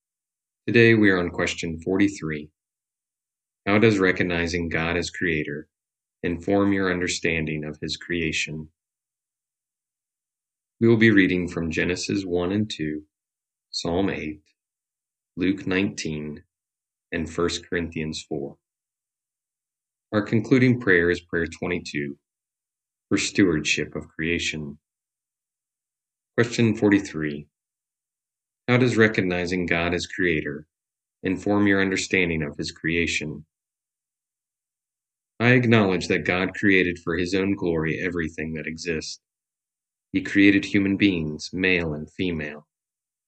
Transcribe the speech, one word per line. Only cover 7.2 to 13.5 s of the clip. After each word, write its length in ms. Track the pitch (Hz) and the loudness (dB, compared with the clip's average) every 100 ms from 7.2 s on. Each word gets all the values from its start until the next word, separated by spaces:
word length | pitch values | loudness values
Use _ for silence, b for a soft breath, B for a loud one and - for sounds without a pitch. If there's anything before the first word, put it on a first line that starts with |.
| 85 82 78 78 | -2 -2 -2 -4
of 160 | 76 73 | -6 -8
His 160 | 80 - | -8 -10
creation? 760 | - 85 78 78 78 78 78 _ _ _ _ _ _ _ _ _ _ _ _ _ _ _ _ _ _ _ _ - | -6 -4 -2 -4 -6 -8 -14 _ _ _ _ _ _ _ _ _ _ _ _ _ _ _ _ _ _ _ _ 0
We 80 | 117 | 4
will 80 | 113 | 6
be 160 | 113 | 6
reading 360 | 101 92 90 87 | 6 4 2 -2
from 220 | 85 82 | -4 -4
Genesis 540 | 82 85 90 - 101 | -2 -2 -4 -2 -4
one 260 | 92 87 87 | -2 -2 0
and 180 | 104 107 | -2 -2
two, 360 | - 78 76 - _ _ _ _ | -4 -6 -6 -12 _ _ _ _